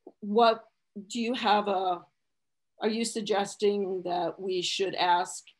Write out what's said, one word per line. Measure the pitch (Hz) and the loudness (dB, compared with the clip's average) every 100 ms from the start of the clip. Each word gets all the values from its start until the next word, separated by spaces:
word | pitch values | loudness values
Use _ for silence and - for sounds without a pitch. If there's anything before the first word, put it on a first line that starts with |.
| - _ | -20 _
what | 202 208 226 226 - _ _ 202 202 | -2 4 4 4 -4 _ _ -18 -10
do | 240 | -4
you | 233 | -2
have | 247 214 208 202 | 0 2 2 2
a, | 185 185 175 - _ _ _ _ _ _ - | 0 0 -2 -6 _ _ _ _ _ _ -4
are | 214 | -2
you | 226 226 | 0 -2
suggesting | 233 202 202 196 - 208 202 190 190 180 | -4 -2 -2 -2 0 0 2 -2 -4 -4
that | 175 170 - | -2 -4 -4
we | 190 185 | -4 -2
should | 175 - 190 - | -2 -2 -2 0
ask | 180 175 180 - - | 2 2 2 -8 -16